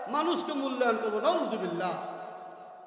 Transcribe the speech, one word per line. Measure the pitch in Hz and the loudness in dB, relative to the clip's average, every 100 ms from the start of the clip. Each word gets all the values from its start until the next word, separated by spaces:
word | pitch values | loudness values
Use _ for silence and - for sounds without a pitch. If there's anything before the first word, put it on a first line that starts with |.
| - | -2
মানুষকে | 277 320 320 320 | 0 2 0 0
মূল্যায়ন | 294 269 247 247 220 | -2 0 2 4 4
করবো। | 220 214 | 2 2
নাউজুবিল্লাহ। | 269 359 247 214 185 170 185 160 - - - - - - - - | 4 4 2 0 -2 0 -2 -2 -6 -8 -10 -12 -14 -14 -16 -8